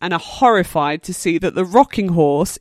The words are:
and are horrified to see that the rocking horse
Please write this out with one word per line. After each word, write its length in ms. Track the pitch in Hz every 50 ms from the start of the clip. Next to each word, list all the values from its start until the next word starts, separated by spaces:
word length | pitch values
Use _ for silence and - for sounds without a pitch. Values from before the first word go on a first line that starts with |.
and 140 | 170 175 175
are 40 | 165
horrified 840 | - - - - 269 247 226 196 175 - - 160 143 147 151 156 -
to 100 | - 180
see 240 | - - 170 165
that 180 | 160 190 170 -
the 120 | 190 185
rocking 420 | 175 185 247 277 - - - 196 185
horse 480 | 170 165 151 143 143 143 175 - - -